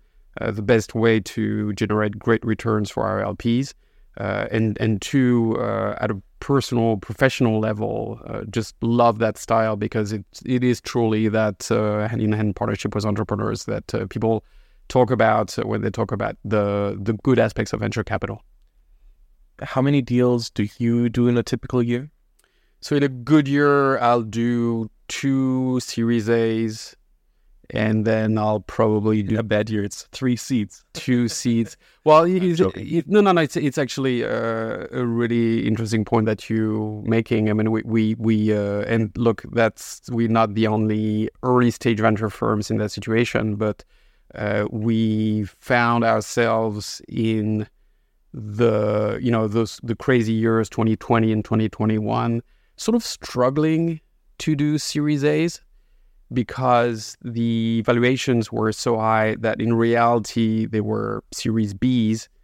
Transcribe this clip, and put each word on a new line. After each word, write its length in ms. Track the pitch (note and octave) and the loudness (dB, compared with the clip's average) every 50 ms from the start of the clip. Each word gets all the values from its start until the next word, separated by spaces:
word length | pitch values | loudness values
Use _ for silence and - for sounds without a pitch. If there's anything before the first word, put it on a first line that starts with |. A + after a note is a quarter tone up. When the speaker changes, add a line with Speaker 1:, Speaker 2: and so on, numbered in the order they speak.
| _ _ _ - _ _ - - | _ _ _ -20 _ _ -12 -6
Speaker 1:
uh, 100 | A2 A2+ | -6 -4
the 120 | G#2 G#2+ G#2 | -4 -4 0
best 320 | G2+ A#2+ A2 G#2 - - | 2 2 2 2 0 -2
way 260 | A2+ A2+ A#2 A2+ A2 | 0 2 4 2 2
to 540 | F#2 - - - A2 G#2+ G#2 G#2+ G#2+ G#2 G#2 | 0 -4 -6 -4 -2 -2 -2 -2 -4 -4 -2
generate 440 | F#2+ G#2+ G2 G#2 G#2+ G#2+ G#2+ G#2 G2+ | -2 -2 0 0 0 0 -2 -4 -4
great 240 | - A#2+ A2+ A2 - | 0 2 2 2 2
returns 460 | A#2 G#2+ - - A2+ A2 G#2+ G#2 - | -2 -4 -2 -2 -2 0 0 -2 -4
for 160 | - - A2 | -4 -4 -2
our 160 | G#2 G2+ G#2 | -2 -2 -2
L 140 | G2+ G2+ F#2+ | -4 -4 -6
Ps, 400 | - - A#2 A#2 B2 C#3 - - _ _ _ _ - - - _ | -4 -2 0 0 0 -2 -4 -10 _ _ _ _ -20 -20 -20 _
uh, 300 | - G#2+ G2+ G2+ G2+ G#2+ - | -8 -6 -6 -4 -4 -4 -4
and, 280 | - A2+ A2+ A2 G2+ - | -2 0 0 0 0 0
and 220 | A#2 A2 A2 G2 - | 0 0 0 -2 -2
two, 560 | - - C#3 B2+ B2 B2 A#2+ A2+ A2+ A2 - | 0 2 2 4 4 4 2 2 0 0 -2
uh, 400 | A2+ A2 G#2+ G#2 G#2 G#2 G#2 - | -2 -2 -2 -2 -4 -4 -4 -4
at 100 | - G#2+ | -4 -4
a 120 | A2 F#2+ - _ _ - | -4 -6 -8 _ _ -14
personal, 560 | - - C#3 C3+ - - B2 A#2 A2+ A2+ A2 | -2 0 0 0 2 0 0 0 2 2 0
professional 640 | G2 - - G#2+ - C#3 C3 - - B2+ A2+ A2 G#2+ | -2 -4 -10 -2 0 0 0 2 2 2 2 2 2
level, 580 | G#2+ A2 G#2+ G#2 G#2+ G#2+ A2 G#2+ G#2+ G#2+ A2 A2+ - | 0 -2 -2 -4 -4 -4 -4 -6 -6 -8 -10 -12 -12
uh, 200 | - A2+ G#2+ G#2 G#2 | -12 -10 -10 -10 -6
just 240 | G2+ A#2 G#2+ - - _ | -4 -4 -4 -6 -8 _
love 380 | - A#2 A#2 A#2+ B2 A#2 A2 A2 | -2 0 2 4 4 4 4 2
that 180 | A2+ A2 G#2 | -2 -2 -2
style 400 | - - - A2+ A2+ A2 A2 G#2+ | -6 -4 0 0 2 2 0 -2
because 340 | G2+ G#2+ G#2 - A2 G#2+ G2+ | -4 -4 -4 -2 -2 -2 -2
it, 140 | A2 G#2 F#2+ - _ - - | -4 -8 -8 -12 _ -14 -4
it 180 | - B2+ B2 B2 | -2 0 2 2
is 160 | B2 A#2+ - | 2 0 0
truly 480 | - - - B2 A#2 A2 A2 A2 A2 G#2+ | -4 -4 -2 0 2 2 2 2 2 2
that, 420 | G#2 A2 A2 G#2+ G2 - - - | 2 2 0 0 -2 -6 -4 -2
uh, 380 | A2+ A2 G#2+ G#2+ G#2 G#2+ G#2+ G#2+ | 0 0 2 0 0 -2 -2 -2
hand-in-hand 480 | A#2 A2+ A2 G#2+ G#2+ G#2+ G#2+ G#2+ G2 | -2 -2 0 0 0 0 0 -2 -2
partnership 380 | - A2+ A2 G#2+ - - A2 - | -2 -4 -4 -4 -4 -4 -4 -4
with 100 | G#2+ G2+ | -2 -2
entrepreneurs 640 | G#2+ G2+ A2 A2 - G#2+ G#2 G#2+ G#2+ A2 G#2 - | -2 -2 -2 -2 -4 -4 -4 -2 -4 -4 -6 -6
that, 280 | - G#2+ G#2+ - - - | -6 -8 -8 -6 -6 -6
uh, 120 | A2 G#2+ | -6 -6
people 360 | F#2+ - A2+ A2 A2 A2+ A2 - _ _ - - _ _ _ _ - | -6 -6 -2 0 0 0 0 -4 _ _ -20 -20 _ _ _ _ 0
talk 220 | - B2+ B2 G#2+ | 2 2 4 4
about, 480 | B2+ G#2+ A2+ A2 A2 A2 A2 - - - | 4 2 4 4 4 2 0 -2 -4 -6
uh, 40 | A2+ | -4
when 200 | G#2+ A2 G#2+ G#2+ | -4 -4 -2 -4
they 80 | A2 | -4
talk 220 | - - G#2+ G2 - | -2 -2 -4 -4 -2
about 240 | F#2+ G2+ G#2+ - - - | -4 -4 -4 -6 -8 -4
the, 520 | G2+ G#2+ G#2+ G2+ G2+ G2+ G2+ G2+ G2+ G2+ G2 | -2 0 0 2 2 0 -2 -2 -2 -4 -4
the 140 | G2 A2 A2+ G2+ - | -4 -4 -4 0 2
good 160 | C#3 B2+ A2+ | 2 4 4
aspects 340 | A2+ A2 - - A2 - - | 4 2 0 -4 -4 -4 -4
of 80 | G#2+ | -4
venture 240 | G#2+ G#2 - A2+ G#2 | -4 -4 -4 -4 -4
capital. 380 | - G#2 F#2 - G2+ G#2+ - - _ _ _ _ _ _ _ _ _ - _ _ - - _ - _ _ _ _ _ _ - - | -4 -4 -6 -4 -8 -10 -12 -16 _ _ _ _ _ _ _ _ _ -20 _ _ -20 -20 _ -20 _ _ _ _ _ _ -14 -12
Speaker 2:
How 180 | - - C3 | -4 -2 0
many 220 | B2+ C#3+ D3 C#3+ B2 | 2 4 2 2 2
deals 480 | A#2 A#2+ B2 B2 B2 B2 A#2+ A#2 - | 2 2 2 4 4 2 2 -2 -4
do 180 | - - G#2 G2+ - - | -4 -4 -4 -4 -2 -2
you 300 | A#2+ A#2 A#2 A#2+ A#2+ A#2+ | 0 0 2 2 0 0
do 200 | A2 B2 A#2+ B2 | 2 2 2 4
in 80 | A#2+ A#2+ | 2 2
a 40 | A2+ | 0
typical 400 | - - A#2 - - - B2+ A#2+ | 0 -4 -6 -4 -4 -2 0 0
year? 280 | A#2+ A#2+ B2 C3+ D3+ - _ _ _ _ _ _ _ _ _ _ _ _ _ | 0 -2 -4 -4 -8 -16 _ _ _ _ _ _ _ _ _ _ _ _ _
Speaker 1:
So 140 | - - D3+ | -6 -2 0
in 80 | C#3+ C#3+ | 2 2
a 60 | C#3 | 0
good 400 | C3 B2 A#2+ B2+ D#3 D3+ C#3+ C3+ | -2 -6 2 4 6 6 6 4
year, 500 | C#3 C#3+ D3 C#3+ C#3+ C#3+ C#3 C3+ C3+ A#2 | 2 2 4 4 4 4 4 2 2 2
I'll 240 | A#2+ A#2+ A#2+ A#2+ A2+ | 2 4 4 2 0
do 680 | G#2+ G#2 A#2 A#2 A#2+ A#2+ A#2+ A#2 A#2 A#2 A2+ A2+ G#2+ - _ _ - | -2 -2 -2 0 0 0 0 0 0 0 -2 -4 -6 -10 _ _ -12
two 720 | - - - C#3 C3+ C3+ C3+ C3 C3 C3 C3 B2+ B2+ B2 | -10 -4 -2 0 0 2 2 0 0 0 0 0 -2 -2
Series 480 | - - - - A2+ A2+ A#2+ A#2 G#2 A2 | -4 -4 -4 -2 0 2 2 0 2 2
A's, 680 | A#2 A#2 A2+ A2+ A2+ A2+ A2+ A2 A2 A2+ - - - _ _ _ _ _ _ _ _ _ _ _ _ _ _ _ | 2 2 2 2 0 0 -2 -4 -4 -8 -14 -18 -20 _ _ _ _ _ _ _ _ _ _ _ _ _ _ _
and 340 | - A2+ G#2+ G#2+ A2 A2 G#2 | -4 -2 0 2 2 2 2
then 340 | A2 A2 A2 A2 A2 A2 G#2+ | 2 2 2 2 0 0 2
I'll 220 | G#2+ G#2+ G#2+ G#2 | 2 0 0 -2
probably 600 | - - - - A2+ G#2+ G#2+ G#2+ G2+ A2 A2 G#2+ G2+ | -4 -6 -2 0 2 2 2 2 2 2 0 0 0
do 120 | F#2+ A2 | 0 -2
Speaker 2:
In 60 | G#2+ | -2
a 20 | A2+ | 0
bad 280 | G#2 G#2+ G#2 G#2+ A2 | 0 0 0 0 0
year, 120 | A2 G#2 G2+ | -2 -2 -2
it's 240 | G2+ - - - - - | -4 -6 -12 -16 -18 -12
three 240 | - C3 B2+ B2 | -4 -2 0 0
seeds. 480 | A2+ - - C3+ A#2 G#2 G2+ - - _ _ _ | -2 -2 -2 -2 -2 -2 -4 -8 -18 _ _ _
Speaker 1:
two 340 | - - - B2+ A#2+ A#2+ | -8 -2 0 2 2 2
seeds. 500 | A2+ - - - B2+ A#2 A2+ A2+ - - - _ _ _ _ _ | 0 -2 -2 -2 0 0 0 0 -2 -6 -16 _ _ _ _ _
Well, 200 | D#3 D3+ D#3 E3 | 6 8 8 8
it 120 | F3 F#3 | 6 2
Speaker 2:
<laughs> 60 | F#3 F#3 | 2 2
I'm 80 | F3+ | 0
Speaker 1:
is, 80 | E3+ E3 | 2 2
Speaker 2:
joking. 280 | F3+ F#2+ - F#2+ G2 | 2 0 0 -4 -8
Speaker 1:
it, 220 | - D#3+ E3+ - D3+ | -2 -2 -2 -2 4
no, 120 | F#3+ G#3 | 4 6
no, 120 | G3+ G3 F#3 | 6 6 4
no. 80 | E3+ | 4
It's, 160 | D#3+ C3+ - | 2 0 0
it's 220 | E3+ D3+ C#3+ - D#3+ | -2 -2 0 0 -2
actually, 460 | C#3 A#2 - - C3 C3+ B2 A#2+ A#2 | -4 -4 -4 -2 -2 0 0 0 0
uh, 600 | A2 A2+ A2+ A2+ A#2 A2+ A2+ A2+ A2 G#2 G2 - - - | -2 -2 -2 -2 -2 -2 -4 -4 -6 -6 -8 -8 -8 -4
a 120 | B2+ B2 | -2 -2
really 640 | A#2+ A#2 A#2 A#2+ A2+ A#2+ A#2 A#2 A2+ A2+ A2+ - | 0 0 0 0 2 2 2 2 2 2 0 0
interesting 380 | A2 A2 G#2 A2+ G#2 A#2 A2 G#2 | 0 0 0 -2 0 0 0 0
point 220 | - - A#2 A2 | 2 2 2 2
that 220 | A2 A2 - - - | 2 0 -2 -4 -4
you 520 | A2+ A2 A2 G#2+ G#2+ G#2+ G#2+ G#2+ G#2+ G#2+ - | -2 0 0 0 -2 -2 -4 -6 -8 -6 -2
making. 440 | G#2+ A2+ A2+ A2+ - A#2+ A2 G#2+ A2 | 0 0 0 2 2 0 0 2 2
I 40 | G#2+ | 2
mean, 160 | G#2+ G#2+ A2 | 2 2 0
we, 120 | A2+ A2 A2+ | 0 -2 -2
we, 300 | A2+ A2 A2+ A2 G#2+ A2 | 0 0 2 2 2 0
we, 360 | A2+ G#2+ A2+ A2 G#2+ G#2+ G#2+ G#2+ | 0 0 2 2 2 2 2 2
uh, 300 | G#2 G#2 G2+ G2+ G#2 G2+ | 0 0 -2 -2 -4 -2
and 280 | G#2+ A2+ A2+ A2 G2+ - | -2 0 0 0 -2 -2
look, 260 | - A#2+ A#2 G#2 - - - - | 0 2 2 2 0 -6 -4 0
that's, 500 | A#2 A2+ G#2+ - - - - - - _ - | 2 2 2 0 -4 -14 -18 -18 -18 _ -6
we're 180 | B2 A2+ A#2 A2+ | -2 0 0 2
not 260 | A2 A2+ A2+ G#2+ G2+ | 2 2 2 2 2
the 120 | A2 A2 G#2+ | 0 2 2
only 640 | G#2+ A2 G#2+ A2 G#2+ G#2+ A2 G#2+ G#2+ G#2+ A2 - - _ - | 2 2 2 0 0 0 0 0 0 -2 -2 -4 -6 _ 0
early 280 | B2+ B2+ B2 B2 A#2+ | 2 4 4 4 4
stage 280 | - - - B2 A#2 G#2 | 2 0 0 0 0 2
venture 320 | A2+ A2 A2 G2+ A2+ G#2+ | 2 2 2 2 -2 -4
firms 400 | - - A#2 A2 A2 G#2 G2+ - | -4 -2 -2 -2 0 -2 -2 -4
in 60 | A2+ | -2
that 140 | G#2+ G#2+ G2+ | -2 -2 -4
situation, 680 | - - G2 - A2 A2+ A#2+ - - A#2+ A2+ A2 G#2 | -6 -8 -4 0 0 0 0 2 0 -2 0 0 -2
but, 280 | G2+ A2 G#2+ G2+ - - _ _ _ _ _ _ _ _ _ - | -2 -2 -2 -2 -4 -10 _ _ _ _ _ _ _ _ _ -12
uh, 320 | - G#2 G#2 G#2 G#2 G#2 - | -8 -4 -2 -2 -2 -2 -2
we 760 | - A2 G#2+ A#2 A2+ A2+ A2+ A2 G#2+ G#2+ A2 A2 G#2+ G#2+ G#2 | -4 -2 -2 0 2 2 2 2 0 0 0 0 0 -2 -4
found 600 | - - _ - - B2+ A#2+ A#2+ A#2 A#2+ A#2 A#2 | -6 -8 _ -4 0 0 2 2 2 2 2 2
ourselves 960 | A2+ A2+ A2 G#2 - - B2 A#2 A2+ A2+ A2 A2+ A2 G#2 G#2 G2+ - - - - - | 2 2 0 -2 -2 -2 0 2 2 2 0 0 -2 -4 -6 -8 -10 -8 -8 -8 -6
in 580 | - A#2+ A2+ A2+ A2 A2 G#2 G#2+ G#2+ G#2+ G#2 - _ _ _ _ _ _ _ _ _ _ _ _ - | -4 -2 -2 0 0 0 0 0 -2 -2 -4 -6 _ _ _ _ _ _ _ _ _ _ _ _ -16
the, 840 | C3+ G#2+ G#2+ G#2 G#2+ A#2+ A#2 A2 G#2+ G#2+ G#2+ G#2+ G#2+ G#2+ G#2 G#2+ A2+ | -14 -12 -10 -2 2 2 2 2 2 0 0 0 0 0 -2 -4 -2
you 100 | - B2 | -2 0
know, 180 | A2+ A2+ A2 G#2+ | 0 0 0 0
those, 320 | G2+ A#2 A2+ G2+ - - - | 0 0 -2 -2 -6 -12 -6
the 140 | A#2 A2+ | -6 -6
crazy 360 | - - - C3 B2 A2+ A2 A2+ | -4 0 2 2 2 2 2 0
years, 360 | A2 A2+ A2+ A2+ A2+ G#2+ - | 0 2 2 2 2 0 -2
twenty 260 | - - A2 A2 A2 | -2 0 0 0 0
twenty 380 | - - - A#2+ A2+ A2+ A2 A2 | -2 0 2 2 4 4 2 0
and 120 | G#2+ G#2 | 0 0
twenty 240 | - A2+ A2 A2 G#2+ | 0 0 0 0 0
twenty-one, 760 | - - G#2+ A2 A2 A2 G#2+ G#2+ A2+ A#2 A#2 A#2 A#2 A#2 - _ _ _ _ _ _ | -2 -2 0 0 0 0 -2 -2 -2 -2 0 -2 -2 -4 -6 _ _ _ _ _ _
sort 180 | - - - A3+ | -6 -2 0 0
of 80 | A#3+ - | 0 -2
struggling 1000 | - - - - - - B2 B2 C3 C#3 D3+ D3+ D#3+ D#3+ D#3+ E3 E3+ E3 D#3 - _ _ _ _ _ _ - | -4 -10 -12 -12 -8 -2 0 0 2 2 2 0 2 2 0 0 -2 -2 -6 -10 _ _ _ _ _ _ -6
to 160 | - E3 D#3 | -2 -2 0
do 220 | C#3+ D3 D3+ D3+ | 2 2 0 0
Series 480 | D3 - - - D3+ D3 D3+ D3+ C#3+ C#3 | -2 -2 -4 -4 -2 0 0 0 2 2
A's 380 | D3 D3+ D#3 E3 E3+ - - - _ _ - _ _ _ _ _ _ _ _ _ _ B2+ | 2 2 2 0 -2 -4 -8 -16 _ _ -20 _ _ _ _ _ _ _ _ _ _ -4
because 840 | B2 A2 - - - C3 B2+ B2 A#2+ A#2+ A#2+ A#2 A2 A2 - - - - | -4 -4 -4 -6 -2 0 2 4 4 4 2 -2 -4 -8 -14 -16 -14 -12
the 580 | A#2+ A2+ A#2 A#2 A#2 A2+ A2+ A2+ A2+ A2+ A2+ G#2+ | -8 -4 -2 -2 0 0 0 0 0 0 0 2
valuations 720 | - B2 A#2+ A#2+ B2 C3+ B2+ - C#3 B2 A#2 A2 - A#2 | 2 2 4 4 2 2 2 0 0 2 2 0 -2 -2
were 200 | A2+ A2 A2 G#2 | -2 -2 -2 -2
so 260 | - - B2 A#2 A2 | -2 -2 0 0 2
high 380 | A2 A2 A2 A2 A2 A2 G#2+ A2 | 2 2 2 2 2 0 0 -2
that 220 | A2 A2 A2 A2 | -2 -2 -2 0
in 120 | A2 A2+ A#2 | 0 0 2
reality 920 | A2+ A#2 A#2 A#2 A#2 A#2 A#2 A#2+ A#2 G#2 - - A#2 A2+ A2 A2 A2 A2 | 2 2 2 4 4 4 4 2 2 0 -2 -2 0 0 2 2 0 -2
they 160 | A2 A2 G#2+ G#2 | -2 -2 -2 -2
were 420 | G#2+ G#2+ G#2+ G#2+ G#2+ G#2+ G#2+ - _ - | -2 -2 -4 -4 -4 -6 -8 -10 _ -14
Series 400 | - - A#2+ A2 A2+ A2 G2+ G2+ | -6 -4 -2 0 0 -2 -2 -2
B's, 560 | F#2+ - B2+ B2+ A#2+ A2 A2 A2 A2 - - _ _ | -2 0 0 2 2 2 2 0 -2 -4 -12 _ _